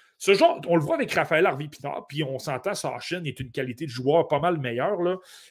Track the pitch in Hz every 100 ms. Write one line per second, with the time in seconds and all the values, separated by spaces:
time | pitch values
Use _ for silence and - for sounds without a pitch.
0 | _ _ - 196 339 - 160 170 147 320
1 | 226 180 143 160 190 139 151 - 143 135
2 | - 143 139 131 - 131 196 196 143 123
3 | - 180 156 - 131 139 127 117 156 120
4 | 131 165 151 147 170 170 127 117 135 175
5 | 175 190 - - -